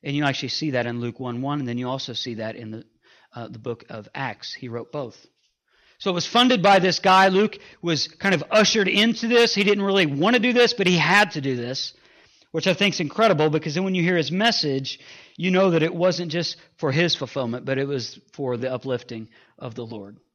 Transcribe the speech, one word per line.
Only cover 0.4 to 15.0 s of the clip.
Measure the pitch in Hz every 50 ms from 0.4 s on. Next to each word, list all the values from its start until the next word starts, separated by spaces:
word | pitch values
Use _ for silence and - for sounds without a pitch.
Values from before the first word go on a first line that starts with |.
| - 123
see | - - 156 156 131
that | 123 117
in | 120 120 120
Luke | 117 120 113 -
one | 131 123 117 120 131
one, | 139 143 147
and | 139 123
then | 120 120
you | 127 123
also | 131 135 - - 120
see | - - 127 117
that | 107 110 110 110
in | 120 120 110
the, | 110 113 - _ _ _ _ _ _ _ _ _ _
uh, | 120 117 107
the | - 110
book | 107 123 117 - - _
of | - 113 104 - _
Acts. | 135 135 123 104 _ - - -
He | - - 123
wrote | 113 117 - _ -
both. | 147 135 113 - - _ _ _ _ _ _ _ _ _ _ _ _ _ _ _ _
So | - 196
it | 180
was | 175 165
funded | - - 233 247 254 254 214 170
by | 202 202 190
this | 180 190 175 -
guy. | - 196 185 190 190 196
Luke | 190 190 208 208 - - - - - _
was | - 170 165 143 -
kind | - - _ - 196 190
of | 156 - -
ushered | - 214 214 202 - 226 202 185
into | 175 196 214 233 226 - - 226
this. | 240 233 233 - -
He | 202 202
didn't | 190 208 202 196
really | 196 196 196 185
want | 151 139 135 160 208 240
to | 247 202
do | 247 240
this, | 247 240 226 -
but | - 196
he | 175 180
had | 170 147 156 180 208 214 - -
to | 156
do | 135 139 131
this, | 123 120 120 131 135 - - - _ _ _ _ _ _ _ _ _ _ _ _
which | 160 -
I | 185 180
think | - 202 202 165
is | -
incredible, | 175 139 - - 220 220 185 147 156 156
because | 151 156 151 165 143
then | 170 190
when | 190 185
you | 185 165
hear | 175 185
his | 170 156 139
message, | 160 185 214 233 220 - - 147 135 135 135 - - -